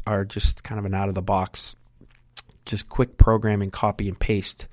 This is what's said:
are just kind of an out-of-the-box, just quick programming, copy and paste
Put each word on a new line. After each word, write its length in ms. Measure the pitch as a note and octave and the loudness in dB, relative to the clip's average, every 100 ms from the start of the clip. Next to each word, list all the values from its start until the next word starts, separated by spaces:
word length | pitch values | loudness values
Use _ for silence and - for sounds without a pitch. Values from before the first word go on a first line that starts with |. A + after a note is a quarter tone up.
| - | 0
are 180 | G#2 G2 | -4 -4
just 380 | - - - | -4 -4 -4
kind 160 | - G#2+ | -10 -8
of 60 | G2+ | -4
an 100 | F#2+ | -4
out-of-the-box, 800 | G2 F#2 F#2 G2 F#2 - - - _ _ - _ _ - - _ - | -4 -4 -2 -2 -2 -8 -12 -14 _ _ -20 _ _ -12 -12 _ -10
just 240 | G#2 - | -10 -6
quick 280 | - B2 - | -2 4 8
programming, 520 | A#2+ A2 G#2+ G#2 G2 | 8 6 2 -2 -4
copy 380 | - G#2+ G#2 G2+ | -2 -2 -2 -6
and 120 | F2+ | -4
paste 480 | - G#2 - - - | -2 -2 -4 -10 -14